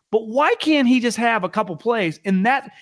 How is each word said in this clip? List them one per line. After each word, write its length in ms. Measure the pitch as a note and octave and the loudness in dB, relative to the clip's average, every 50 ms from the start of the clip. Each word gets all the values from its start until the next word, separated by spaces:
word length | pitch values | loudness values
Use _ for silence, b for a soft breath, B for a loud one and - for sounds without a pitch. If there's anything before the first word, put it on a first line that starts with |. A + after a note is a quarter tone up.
| _ _ | _ _
but 160 | - A3 A3+ | -2 -2 -2
why 260 | A3 A3 C4 D4 E4 A#4 - | -2 -2 0 2 2 0 0
can't 300 | - D4+ D#4 D4 C4+ A#3+ | 0 0 2 2 4 4
he 100 | B3+ B3+ | 4 2
just 180 | A3+ A#3+ G#3 - | 2 0 -2 0
have 260 | A#3 A#3 A3+ A3 F3+ | 0 0 0 0 -2
a 40 | F3+ | -4
couple 280 | - G#3+ G#3+ F#3 F3 | -4 -4 -4 -4 -6
plays 420 | D3 - A3 A#3+ A3+ G3 E3 D#3 - _ | -6 -4 -2 -2 0 -2 -2 -4 -6 _
in 180 | G3+ F#3+ F#3 F#3 | -2 0 0 2
that? 300 | A#3 C4 C#4 - - B B | 2 0 0 -2 -8 B B